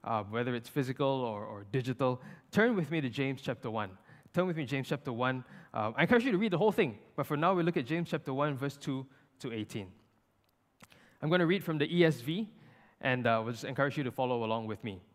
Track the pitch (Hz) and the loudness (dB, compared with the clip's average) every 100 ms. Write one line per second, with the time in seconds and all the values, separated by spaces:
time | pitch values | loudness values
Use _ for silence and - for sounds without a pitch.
0 | - 113 101 117 123 120 113 151 131 131 | -2 -2 -2 -2 -2 -4 -4 -2 -2 0
1 | 139 135 120 104 104 104 101 135 123 123 | 0 0 -2 -6 -8 -12 -4 -2 -2 2
2 | 131 123 - - _ - 233 208 139 165 | 2 2 -8 -20 _ 4 4 4 0 0
3 | 131 113 135 131 - 117 123 110 101 95 | 0 -2 -2 -2 -6 -6 -4 -4 -4 -8
4 | - - - 175 185 160 120 139 131 147 | -20 -20 -6 -2 0 -2 -2 -2 -2 -4
5 | - 117 127 127 - - - - 110 117 | -4 0 0 0 -8 -20 -8 -4 -2 2
6 | 170 240 262 185 220 170 214 214 151 104 | 6 6 4 2 2 4 4 4 0 -2
7 | - - 143 147 170 185 165 170 120 165 | -10 -6 -2 2 2 4 2 0 -2 -2
8 | 165 156 - 135 151 135 139 - - 135 | -2 -4 -2 0 0 0 -4 -4 -6 -6
9 | 131 - _ _ 131 113 104 117 92 - | -8 -18 _ _ -8 -6 -6 -8 -10 -16
10 | _ _ _ _ _ _ _ _ - - | _ _ _ _ _ _ _ _ -20 -20
11 | - _ 151 180 165 190 160 156 156 175 | -20 _ 0 4 4 2 0 -2 0 6
12 | 165 131 120 175 214 - - - - _ | 6 6 -2 -4 -6 -10 -20 -20 -20 _
13 | 135 127 120 113 113 117 - 135 139 151 | -2 2 2 2 0 -6 -6 0 0 0
14 | 127 110 127 120 110 113 110 104 113 95 | -4 -2 -2 0 -2 -2 -4 -8 -8 -10
15 | _ | _